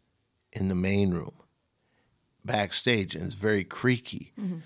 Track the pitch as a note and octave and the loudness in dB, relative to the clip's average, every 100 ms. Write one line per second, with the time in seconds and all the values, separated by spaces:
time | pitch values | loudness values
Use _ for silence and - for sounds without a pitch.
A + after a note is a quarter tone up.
0 | _ _ _ _ _ - F#2+ F#2 F#2 G2+ | _ _ _ _ _ -4 -2 0 2 2
1 | G2 F2 - - _ _ _ _ _ _ | 2 0 -6 -16 _ _ _ _ _ _
2 | _ _ _ _ G2 G#2 G2+ - - A#2 | _ _ _ _ -2 0 0 0 2 2
3 | F#2 D#2+ F2 G2 G#2+ G#2 F2+ - B2+ B2 | 2 -4 -8 -2 2 2 0 0 2 0
4 | - - - - G3+ E3 | -2 -12 -12 -8 -8 -8